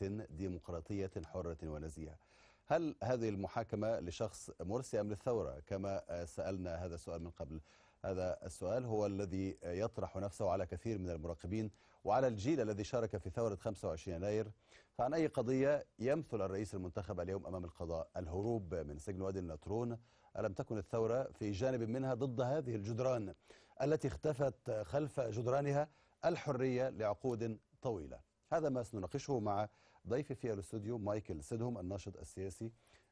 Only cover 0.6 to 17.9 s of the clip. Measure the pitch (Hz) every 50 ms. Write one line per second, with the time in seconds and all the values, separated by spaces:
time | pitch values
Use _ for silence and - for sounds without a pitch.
0.6 | - - 87 85 85 - 107 98 95 95 - 101 82 - - 92 87 85 82 78
1.6 | 85 80 76 76 78 80 78 80 80 78 78 - - _ - - - - - _
2.6 | _ - 143 165 170 156 147 - - 117 131 123 113 110 104 98 98 92 - -
3.6 | 113 - - 104 104 110 113 85 76 87 85 - 117 110 - - - - - -
4.6 | - 87 104 127 131 - - 110 104 104 104 95 - 131 123 110 87 69 64 69
5.6 | 76 - 101 95 98 98 98 98 - - 82 87 87 82 - - 95 90 98 95
6.6 | 90 87 82 82 90 90 85 82 - - 85 85 82 85 80 - 82 67 78 78
7.6 | - - - - - - - _ - 92 98 92 92 90 87 - - 92 - -
8.6 | 95 90 104 127 127 120 110 107 104 101 101 98 104 92 90 95 95 95 - -
9.6 | - 87 87 92 104 95 - - 95 87 - 95 98 101 - - 107 95 87 98
10.6 | 92 85 95 87 - 117 113 101 95 87 85 80 76 82 82 - - 87 95 110
11.6 | 110 107 - - - - - - - 95 104 127 135 131 117 104 95 127 165 147
12.6 | 117 107 107 98 104 - - 120 113 107 - 101 - - - - 117 113 101 90
13.6 | - 117 104 - - 98 80 80 - 98 87 82 92 104 107 110 110 107 107 -
14.6 | _ _ - - - _ _ - 120 127 151 165 160 151 - 139 117 113 131 131
15.6 | 135 139 147 143 - - _ - 110 123 143 165 147 - - 107 95 95 95 98
16.6 | 107 95 - 98 92 90 85 107 95 - 104 87 87 90 95 98 85 - 90 92
17.6 | 90 85 - - 90 82